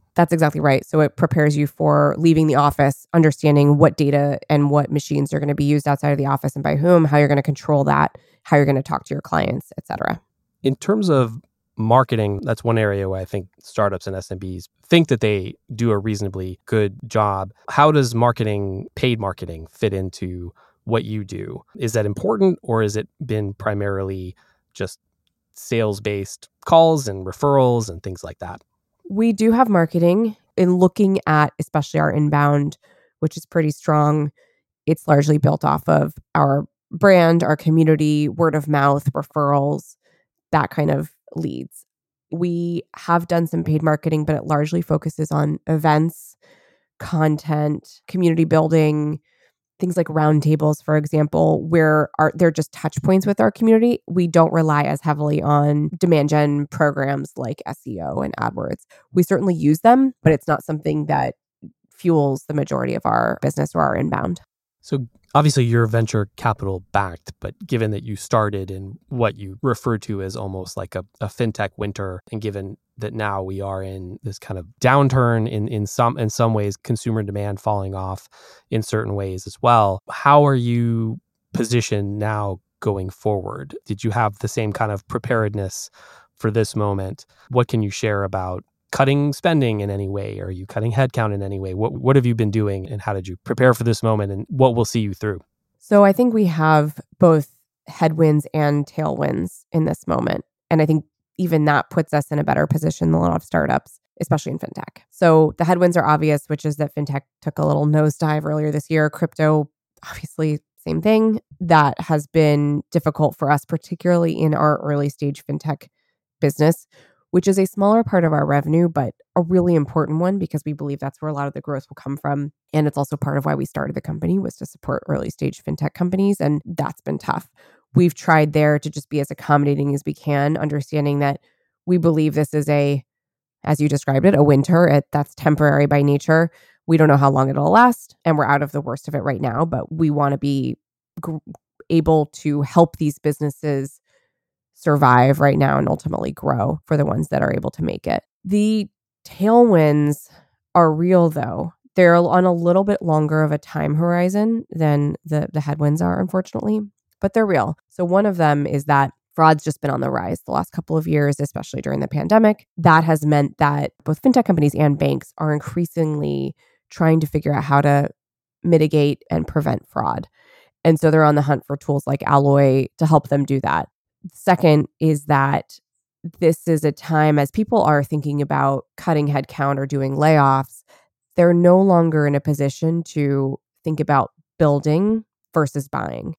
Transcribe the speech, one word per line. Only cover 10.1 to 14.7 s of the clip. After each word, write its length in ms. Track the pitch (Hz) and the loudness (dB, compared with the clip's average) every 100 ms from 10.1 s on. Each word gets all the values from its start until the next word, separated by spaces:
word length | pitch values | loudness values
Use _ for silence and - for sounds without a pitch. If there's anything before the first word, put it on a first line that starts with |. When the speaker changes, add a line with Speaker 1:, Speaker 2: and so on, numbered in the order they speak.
| - _ _ _ _ | -6 _ _ _ _
Speaker 2:
In 100 | 131 | -4
terms 340 | 135 - 214 190 | -2 -2 0 2
of 300 | 139 117 113 - _ _ - | 2 0 -4 -18 _ _ -4
marketing, 600 | 110 123 127 113 104 101 | 2 2 2 0 -2 -4
that's 220 | 123 110 | -6 -4
one 140 | 117 113 | -2 0
area 280 | 107 101 95 | 0 -2 -4
where 140 | 95 | -6
I 60 | 92 | -6
think 220 | 101 - _ | -10 -10 _
startups 460 | - - 101 95 - | -10 -2 -2 -2 -8
and 100 | 95 | -10
S 140 | - | -10
M 80 | 92 | -12
Bs 320 | 92 90 - | -12 -12 -16